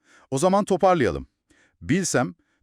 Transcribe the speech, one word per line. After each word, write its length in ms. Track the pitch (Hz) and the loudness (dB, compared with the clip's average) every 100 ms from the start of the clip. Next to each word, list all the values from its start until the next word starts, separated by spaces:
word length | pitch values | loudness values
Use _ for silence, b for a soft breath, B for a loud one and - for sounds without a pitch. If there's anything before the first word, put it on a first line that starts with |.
| b b b | b b b
O 80 | 135 | -2
zaman 260 | 180 196 | 0 0
toparlayalım. 600 | 202 185 190 180 104 69 - _ _ _ _ _ | 0 2 2 2 0 -2 -8 _ _ _ _ _
Bilsem, 520 | 87 180 170 131 90 - _ _ | -4 -2 0 -2 -4 -8 _ _